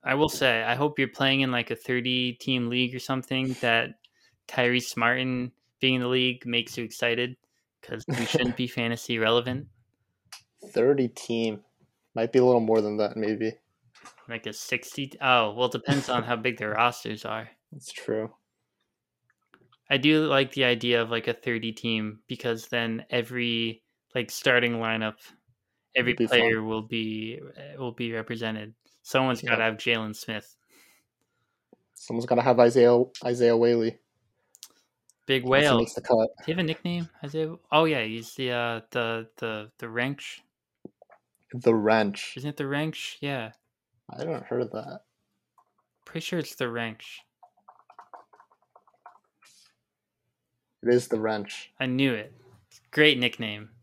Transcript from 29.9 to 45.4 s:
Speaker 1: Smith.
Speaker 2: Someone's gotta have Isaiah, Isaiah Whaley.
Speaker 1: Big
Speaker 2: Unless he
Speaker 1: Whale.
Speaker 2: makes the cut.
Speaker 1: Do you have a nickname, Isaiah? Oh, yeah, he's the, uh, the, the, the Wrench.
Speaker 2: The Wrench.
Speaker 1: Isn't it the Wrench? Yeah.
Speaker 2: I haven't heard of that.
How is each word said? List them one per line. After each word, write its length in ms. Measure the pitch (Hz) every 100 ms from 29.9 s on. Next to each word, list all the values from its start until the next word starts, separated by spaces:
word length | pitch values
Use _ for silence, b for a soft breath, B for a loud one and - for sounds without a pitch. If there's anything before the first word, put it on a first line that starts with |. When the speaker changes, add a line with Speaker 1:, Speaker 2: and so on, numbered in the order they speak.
| 117 110 107
Speaker 1:
Smith. 400 | - 107 - _ _ b b b b _ _ _ _ _ _ _ _ -
Speaker 2:
Someone's 320 | - 117 120
gotta 160 | 120
have 160 | 123 120
Isaiah, 420 | 120 127 120 120 123 - 127
Isaiah 320 | 120 120 117
Whaley. 400 | 117 120 113 - _ _ _ _ _ _ - _ _ _ _ _ -
Speaker 1:
Big 180 | 135
Speaker 2:
Unless 200 | 127 131
he 60 | 147
Speaker 1:
Whale. 80 | 120
Speaker 2:
makes 140 | 113 -
the 60 |
cut. 280 | - 117 110 -
Speaker 1:
Do 60 | -
you 80 |
have 60 | 165
a 40 | 160
nickname, 420 | 160 175 175 165 _
Isaiah? 320 | 147 156 156 170 _
Oh, 140 | 147 160
yeah, 180 | 143
he's 320 | 110 113 113 -
the, 160 | 127
uh, 300 | 120 120 113 110
the, 360 | 123 117 113 113 -
the, 340 | 117 110 104 _
the 100 | 117
Wrench. 540 | 113 127 139 - - _ _ _ _ - _ _ - _ _ _
Speaker 2:
The 200 | 123 123
Wrench. 640 | 113 107 110 104 101 - -
Speaker 1:
Isn't 140 | 143
it 60 | 143
the 100 | 139
Wrench? 500 | 143 156 156 - -
Yeah. 340 | 143 135 110 - _ _ _ _ -
Speaker 2:
I 120 | -
haven't 260 | 160 147 -
heard 160 | 120
of 100 | -
that. 280 | 107 - 208 _ _ _ _